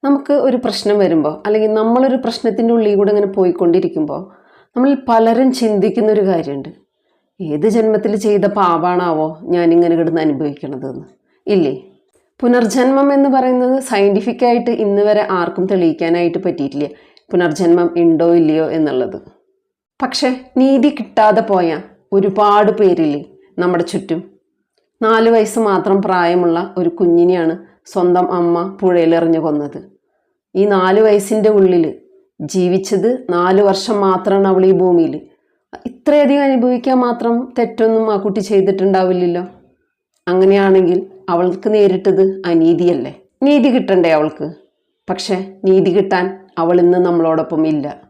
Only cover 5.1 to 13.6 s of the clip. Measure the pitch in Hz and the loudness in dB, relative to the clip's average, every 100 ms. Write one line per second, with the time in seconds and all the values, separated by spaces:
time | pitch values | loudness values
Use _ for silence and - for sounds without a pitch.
5.1 | 226 226 233 262 254 226 208 196 185 214 | 2 2 2 0 0 0 0 0 0 0
6.1 | 214 196 175 156 139 143 - _ _ _ | 0 0 -2 -4 -8 -12 -18 _ _ _
7.1 | _ _ _ 175 147 202 226 220 214 208 | _ _ _ -8 -2 0 0 0 0 -2
8.1 | 214 220 208 196 208 185 170 175 180 180 | -4 0 0 0 0 0 0 -2 -2 -2
9.1 | 156 156 165 - 175 170 170 170 165 165 | -2 -4 -6 -4 0 2 2 2 2 0
10.1 | 160 156 135 151 139 139 135 135 131 160 | -2 -2 -2 -6 -8 -12 -12 -12 -14 -16
11.1 | _ _ _ - 196 151 127 - _ _ | _ _ _ -2 0 0 -4 -12 _ _
12.1 | _ _ _ 240 247 226 240 247 269 277 | _ _ _ 0 2 2 0 2 2 2
13.1 | 277 277 262 254 254 | 2 2 2 0 0